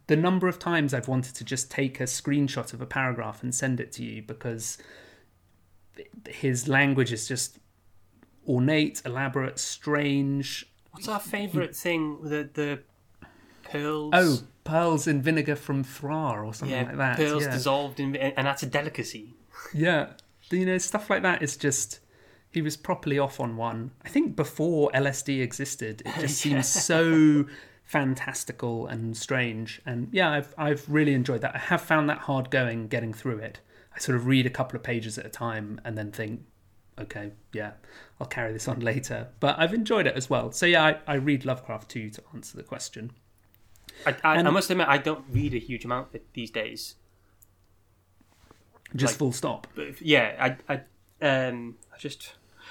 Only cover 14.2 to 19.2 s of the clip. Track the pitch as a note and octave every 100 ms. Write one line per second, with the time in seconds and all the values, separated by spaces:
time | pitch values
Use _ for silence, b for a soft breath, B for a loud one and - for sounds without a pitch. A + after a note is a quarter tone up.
14.2 | F3 B2+ - _ - D#3+ E3+ D#3 E3 C#3+
15.2 | C#3 D#3+ D3 C#3+ - C#3 B2+ - C#3+ D#3
16.2 | D3 G#2+ G#2+ A2 C#3 C3 B2+ C3+ C3+ B2
17.2 | D3+ D3 C#3 B2+ B2+ C#3 C#3+ C3 C#3 C#3
18.2 | C3+ C3+ C#3 C3+ C3+ C#3+ D3+ D3+ A#2+ A2+